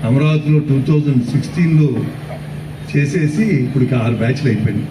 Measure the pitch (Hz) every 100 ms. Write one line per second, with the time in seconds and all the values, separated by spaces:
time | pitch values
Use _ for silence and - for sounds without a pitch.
0 | 113 135 151 156 147 151 - 135 - 151
1 | 147 127 - 143 - 160 170 156 151 117
2 | - - - - - - - - - 240
3 | - 185 151 - 220 156 123 131 123 127
4 | 113 113 113 127 131 107 - 101 104